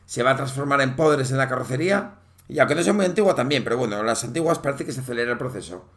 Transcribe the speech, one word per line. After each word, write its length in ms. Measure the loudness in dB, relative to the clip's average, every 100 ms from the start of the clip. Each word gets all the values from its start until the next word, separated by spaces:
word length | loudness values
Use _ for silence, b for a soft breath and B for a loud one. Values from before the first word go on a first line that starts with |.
| b
se 180 | 0
va 80 | 2
a 40 | 2
transformar 440 | -2 -4 0 2
en 160 | 2 2
podres 340 | 4 4 2
en 60 | 0
la 120 | 0
carrocería. 680 | -2 -4 -2 0 0 -2 -12 b b -4
Y 100 | 2
aunque 160 | 2
no 80 | 2
sea 120 | 2
muy 100 | 2
antigua 320 | 2 2 2 4
también, 260 | 2 0
pero 140 | 0 0
bueno, 240 | 0 -2
las 220 | -2 -2
antiguas 340 | -2 -2 0 0
parece 260 | -2 -4
que 60 | -6
se 120 | -8
acelera 280 | -6 -4 -2
el 80 | -2
proceso. 460 | -6 -8 -12 -14 -18